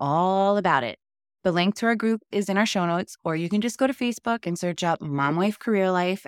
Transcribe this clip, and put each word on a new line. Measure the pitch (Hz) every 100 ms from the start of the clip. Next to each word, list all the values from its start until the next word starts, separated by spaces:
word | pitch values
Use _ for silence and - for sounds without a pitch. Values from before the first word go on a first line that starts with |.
all | 143 156 185 190 196 202
about | 185 143
it. | 120 - _ _ _ _
The | 185
link | 175 180 -
to | 233
our | 233
group | 220 220 -
is | 202 196
in | 196
our | 220
show | 196 175
notes, | 170 - -
or | 170 160
you | 170
can | 208
just | 233 -
go | 262
to |
Facebook | 277 240 233 - 233 -
and | 170
search | 180 170
up | 170 165
Mom | 156 143 139 165
Wife | 202 208
Career | - 208 185
Life | 180 180 190